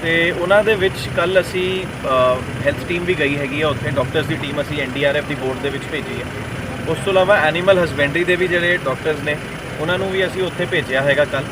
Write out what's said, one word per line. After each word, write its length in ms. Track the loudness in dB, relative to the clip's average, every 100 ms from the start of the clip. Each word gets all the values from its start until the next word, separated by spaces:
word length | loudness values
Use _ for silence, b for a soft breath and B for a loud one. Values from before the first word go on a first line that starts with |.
ਤੇ 280 | 2 2 2
ਉਹਨਾਂ 320 | 0 4 4
ਦੇ 120 | 4 2
ਵਿੱਚ 340 | 0 -2 -4 0
ਕੱਲ੍ਹ 260 | 2 2
ਅਸੀਂ, 440 | 2 -2 -2 -2 -6
ਅ, 540 | -6 0 2 4 2 -2 -2 -2
ਹੈਲਥ 220 | -2 -4
ਟੀਮ 160 | -4
ਵੀ 160 | -2 0
ਗਈ 180 | 0 0
ਹੈਗੀ 240 | -4 -2
ਆ 60 | 0
ਉੱਥੇ, 240 | 0 -2
ਡਾਕਟਰਸ 340 | -2 0 0 -2
ਦੀ 100 | -4
ਟੀਮ 260 | -4 -4
ਅਸੀਂ 200 | -4 -4
ਐਨ 100 | -4
ਡੀ 120 | 0
ਆਰ 120 | 2 2
ਐਫ 80 |
ਦੀ 120 | -2 -4
ਬੋਟ 220 | -4 -4
ਦੇ 120 | -4
ਵਿੱਚ 140 | -6 -6
ਭੇਜੀ 280 | -6 -6 -8
ਹੈ। 60 | -8 -8 -8 -8 -8 -8 -4
ਉਸ 100 | -4 2
ਤੋਂ 80 |
ਇਲਾਵਾ 220 | 4 6 6
ਐਨੀਮਲ 460 | 4 2 4 4
ਹਸਬੈਂਡਰੀ 400 | 4 2 0 2
ਦੇ 120 | 2 2
ਵੀ 120 | 2
ਜਿਹੜੇ 300 | 2 2 0
ਡਾਕਟਰਸ 420 | 0 -2 -2 -2
ਨੇ, 140 | -2 -4 -6 -10 -10 -6
ਉਹਨਾਂ 180 | -2 -2
ਨੂੰ 140 | 0
ਵੀ 140 | 0 0
ਅਸੀਂ 180 | 0
ਉੱਥੇ 220 | -4 -2 -2
ਭੇਜਿਆ 360 | -2 0 0
ਹੈਗਾ 240 | 2 2 2
ਕੱਲ੍ਹ। 220 | 0 -6